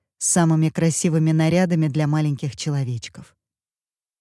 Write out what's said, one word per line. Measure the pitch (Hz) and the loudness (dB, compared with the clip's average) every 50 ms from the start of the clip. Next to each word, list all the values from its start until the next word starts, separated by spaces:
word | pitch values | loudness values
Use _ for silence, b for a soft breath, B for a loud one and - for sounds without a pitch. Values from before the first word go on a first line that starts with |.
| _ _ _ - | _ _ _ -8
с | - - | -4 0
самыми | - 180 170 160 160 156 160 156 | 2 2 4 4 4 2 0 0
красивыми | - - 170 165 147 - - 175 156 160 160 160 | 0 0 0 0 0 0 -2 0 2 2 2 2
нарядами | 160 160 160 160 165 180 185 170 180 160 156 151 | 2 2 2 2 2 2 2 2 2 0 0 0
для | 131 151 151 | 0 0 0
маленьких | 147 151 156 151 151 143 120 - 139 - | 0 0 0 0 -2 -2 -4 -6 -8 -8
человечков. | - - 156 143 139 135 123 123 113 - - - - - - _ _ _ _ _ _ _ _ _ _ _ _ _ _ _ _ _ _ | -6 -6 -4 -4 -4 -4 -4 -6 -8 -10 -14 -18 -18 -20 -20 _ _ _ _ _ _ _ _ _ _ _ _ _ _ _ _ _ _